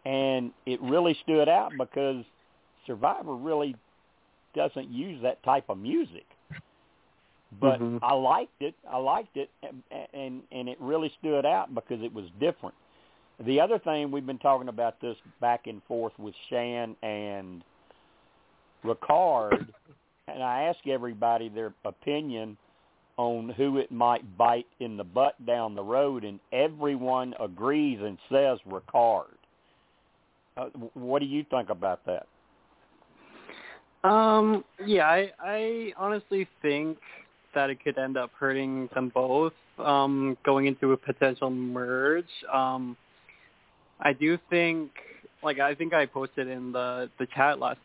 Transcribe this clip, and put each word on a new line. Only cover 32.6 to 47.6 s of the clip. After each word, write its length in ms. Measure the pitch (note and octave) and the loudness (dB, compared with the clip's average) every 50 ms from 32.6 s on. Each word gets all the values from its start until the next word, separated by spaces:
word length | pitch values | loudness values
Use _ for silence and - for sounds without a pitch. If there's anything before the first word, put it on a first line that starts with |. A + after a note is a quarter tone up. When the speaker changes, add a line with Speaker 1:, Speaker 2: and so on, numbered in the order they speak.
| _ _ _ _ _ _ _ _ _ _ _ _ - - - - - - - - - - - - _ _ _ _ - F#3+ | _ _ _ _ _ _ _ _ _ _ _ _ -20 -20 -20 -20 -20 -20 -20 -20 -18 -20 -20 -20 _ _ _ _ 4 6
Speaker 2:
Um, 560 | G3+ A3 A3 A3 G#3+ A3 G#3+ G#3+ A3 G3 - - _ - G3 | 6 6 6 6 6 6 6 6 4 2 0 -6 _ -10 0
yeah, 240 | G3+ G#3+ F#3 D#3 D#3 | 2 4 4 6 6
I, 240 | E3 F#3 G3 G3 - - | 6 4 2 0 -6 -10
I 540 | D#3+ F#3 G#3 G#3+ A3 A3+ A#3 A#3 A3+ G#3+ - - | -8 -6 -4 -4 -2 -4 -4 -4 -6 -8 -8 -6
honestly 500 | F#3+ G3+ G#3+ G#3 G3+ _ G3 G3 F#3+ - _ _ | -4 -2 -2 -4 -4 _ -2 -2 -2 -4 _ _
think 360 | - D3+ C#3+ C#3+ D3+ D#3+ D#3+ - - - - - - _ _ _ _ _ - | -2 0 0 0 0 -4 -6 -8 -12 -18 -20 -20 -20 _ _ _ _ _ -2
that 140 | C#3+ C#3 C3+ | 0 0 0
it 140 | C3+ B2+ - | -2 -4 -4
could 160 | D3 C3+ C3 | -4 -2 -2
end 180 | C3 C3 C3 C3 | -2 -2 -2 -4
up 140 | B2 A#2+ - - | -4 -6 -4 -2
hurting 500 | C#3+ C3+ C3+ C3+ C3+ C3+ C3 C3 C3 B2 - | -2 0 0 0 -2 -2 -4 -4 -6 -4 -4
them 160 | C3 B2+ B2 - | -4 -4 0 0
both, 400 | B2+ B2+ C3 B2+ C#3+ D#3+ D#3+ D#3 _ _ _ _ - | 0 0 2 2 2 2 0 -2 _ _ _ _ -4
um, 580 | - D3 C#3+ C#3 C#3 C#3 C#3 C#3 C3+ C3+ B2+ - - | 0 2 4 4 4 4 2 0 0 0 -2 0 2
going 220 | C#3+ C#3 C3+ C#3 | 4 4 4 4
into 280 | C#3 C3+ - - C3+ C3+ | 2 2 2 4 4 4
a 40 | B2 | 4
potential 540 | - - C3 - C#3 C3+ B2+ - C#3 C3 | 2 -2 0 2 2 2 2 0 -2 -2
merge. 760 | B2+ B2+ B2+ B2 B2 B2 B2 B2 B2+ B2+ C3 C#3+ D#3 E3+ F3 - - - - - | -2 -2 -4 -4 -4 -4 -2 -2 0 2 2 2 2 2 0 -4 -12 -16 -6 0
Um, 460 | - C3+ C3 C3 C3 C3 B2+ B2 A#2+ - _ _ _ _ _ - - _ _ _ _ _ _ _ _ _ _ _ _ - | 0 2 2 2 0 -4 -6 -8 -10 -12 _ _ _ _ _ -20 -20 _ _ _ _ _ _ _ _ _ _ _ _ -2
I 120 | - D3 C#3 | 0 0 2
do 260 | C3 D3+ D#3 E3+ F3 - _ | 2 2 2 2 0 0 _
think, 400 | F3 F3 E3+ E3 E3 E3 D#3 C#3 - - - - - - - - _ _ - | 2 2 4 2 2 0 -4 -6 -10 -16 -20 -20 -20 -20 -20 -20 _ _ -4
like, 160 | D#3 D3 C3+ | -4 0 2
I 160 | C#3 C#3+ D3 | 0 0 0
think 180 | C#3+ E3 E3 E3 | 0 -2 0 2
I 140 | D#3 D3 C3 | 2 2 2
posted 400 | - C#3 C3 C3 - - C3 B2+ | 0 -4 -6 -4 -4 -6 -6 -4
in 240 | C3 B2+ B2+ B2+ | -6 -8 -8 -6
the, 400 | B2 B2+ B2 B2 B2 B2+ B2+ A#2+ - - | -4 -4 -2 -2 -4 -4 -6 -8 -6 -6
the 80 | C3 B2+ | -8 -6
chat 320 | - C#3+ C3+ C#3+ D3 | 2 4 4 4 4
last 200 | C3+ | 2